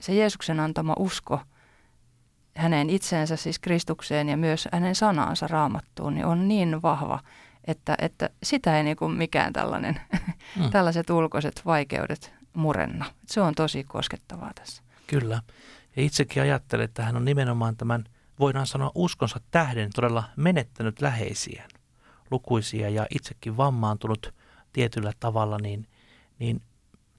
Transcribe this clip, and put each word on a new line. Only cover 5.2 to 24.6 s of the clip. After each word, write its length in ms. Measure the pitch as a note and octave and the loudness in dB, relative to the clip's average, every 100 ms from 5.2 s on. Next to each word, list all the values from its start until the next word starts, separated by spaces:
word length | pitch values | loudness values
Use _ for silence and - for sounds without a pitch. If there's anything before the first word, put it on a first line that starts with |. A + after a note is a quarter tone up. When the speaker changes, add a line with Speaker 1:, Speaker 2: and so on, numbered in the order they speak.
| - E3+ E3 | 2 0 -2
Speaker 1:
Raamattuun, 680 | D#3+ D3 - - - D3+ | 2 2 0 -6 -6 -4
niin 120 | D3 E3+ | -2 2
on 220 | E3+ F#3+ | 2 4
niin 340 | G#3+ F3 D#3 | 4 2 2
vahva, 380 | E3 D3+ D3+ C3+ - - - - | 2 0 0 -4 -8 -20 -20 -14
että, 300 | - D#3+ - D3+ | -6 -6 -2 0
että 320 | E3 - - - | 0 -2 -6 -4
sitä 340 | - F3+ F3 D#3 | -2 0 4 4
ei 60 | |
niinku 240 | D3+ D#3 D#3+ | 2 0 -2
mikään 440 | E3 E3 D#3 E2 | -2 0 0 0
tällainen, 480 | - - - - - - | 0 -2 -2 -2 -4 -2
<laughs> 180 | F#3 - - - F#3+ | -4 -4 -8 -8 0
Speaker 2:
Mm. 140 | D3 | 2
Speaker 1:
tällaiset 400 | G3 F3 E3+ E3 | 4 4 2 0
ulkoiset 520 | E3+ D#3+ - D3 - - | 2 2 0 -4 -4 0
vaikeudet 680 | D#3+ C#3 - - D3+ - - - | 0 0 -4 -4 -6 -10 -20 -12
murenna. 500 | - D#3 A#2+ C#2+ D#3+ C#3+ - - | -2 0 0 -2 -4 -8 -10 -6
Se 140 | - | 2
on 140 | F3+ | 2
tosi 300 | D3+ D#3 - | 2 0 -2
koskettavaa 680 | C3+ - - - - - - | -6 -6 -6 -8 -12 -12 -12
tässä. 280 | - - - - - - | -14 -16 -18 -20 -20 -2
Speaker 2:
Kyllä. 360 | C#3+ A#2 A2+ - - - - - - | -2 0 -4 -6 -18 -20 -20 -12 -2
Ja 60 | |
itsekin 400 | C#3+ - C#3+ C3+ | 0 2 0 2
ajattelen, 420 | C#3 C3+ - A#2 | 2 2 0 -2
että 180 | A2+ A2+ | -2 -2
hän 140 | A2+ A#2+ | -2 0
on 80 | |
nimenomaan 520 | B2 C#3+ C3 A#2 A2+ A2+ | 2 2 2 2 0 0
tämän – 280 | A#2 A#2 A2 - _ - | -2 -2 -4 -16 _ 0
voidaan 280 | C#3 C3+ C3+ | 2 2 -2
sanoa, 240 | C#3+ C3+ | -2 -2
uskonsa 460 | - F3 - A#2+ A#2 - | 0 -2 0 -4 -4 0
tähden 400 | E3+ D3+ A#2 G#2 | 2 2 0 -2
todella 300 | G2+ A#2+ A#2 A2 - | 0 0 0 -2 0
menettänyt 640 | D#3 E3+ A#2+ - A2+ G#2+ | 2 2 0 -4 -4 -2
läheisiään, 680 | C#3 A#2 G2 G2 - F#2 - - _ _ _ - - | -2 0 -4 -6 -8 -10 -16 -20 _ _ _ -20 -4
lukuisia, 580 | B2+ - A#2 G#2+ A2 G#2 | -4 0 0 0 -2 -2
ja 160 | G#2+ G#2 | -2 -2
itsekin 420 | - - - A#2 A2 | -4 -8 -12 -6 0
vammaantunut 800 | C#3 B2 A2 G#2 A2 A2 - - - - | 2 2 0 0 -2 -4 -6 -16 -20 -20